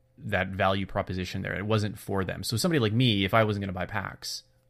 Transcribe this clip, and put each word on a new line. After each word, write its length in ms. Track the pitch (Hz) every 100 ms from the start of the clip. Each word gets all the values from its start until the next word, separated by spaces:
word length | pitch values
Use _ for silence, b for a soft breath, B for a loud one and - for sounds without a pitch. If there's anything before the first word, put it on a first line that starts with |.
| _ -
that 300 | 110 98 95
value 400 | 95 95 98 95
proposition 560 | 101 95 92 92 -
there. 120 | 98 90
It 100 | 104
wasn't 340 | 107 104 95
for 240 | - 98
them. 200 | 90 90
So 140 | 98 113
somebody 220 | 180 160
like 140 | 110
me, 320 | 110 127 101 95
if 80 |
I 100 | 117
wasn't 180 | 110 101
gonna 120 | 98
buy 120 | 92 90
packs, 580 | 101 95 - - - - _